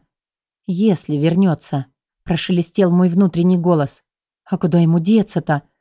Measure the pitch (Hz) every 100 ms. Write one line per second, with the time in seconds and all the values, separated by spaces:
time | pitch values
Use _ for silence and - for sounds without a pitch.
0 | _ _ _ _ _ _ - 180 220 165
1 | - 147 160 175 196 147 - 139 - _
2 | _ _ - 170 - 175 170 - 185 175
3 | 180 175 190 170 180 180 175 160 139 -
4 | _ _ _ _ - 190 170 170 165 170
5 | 170 220 - 170 - 147 - _